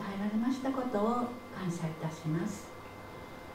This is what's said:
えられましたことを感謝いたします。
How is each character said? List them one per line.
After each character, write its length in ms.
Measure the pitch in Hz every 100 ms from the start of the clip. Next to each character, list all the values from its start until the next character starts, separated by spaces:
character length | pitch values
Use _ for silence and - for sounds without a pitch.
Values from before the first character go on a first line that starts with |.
| 196 196
え 60 |
ら 60 | 208
れ 60 | 220
ま 120 | 247
し 100 | 269
た 100 | 262
こ 100 | 262
と 180 | 247 208
を 40 | 220
感 220 | 240 - - - 196 180
謝 160 | 165 160
い 40 | -
た 80 | 160
し 160 | - 156
ま 200 | 165 214
す。 200 | - - - - - - - - - -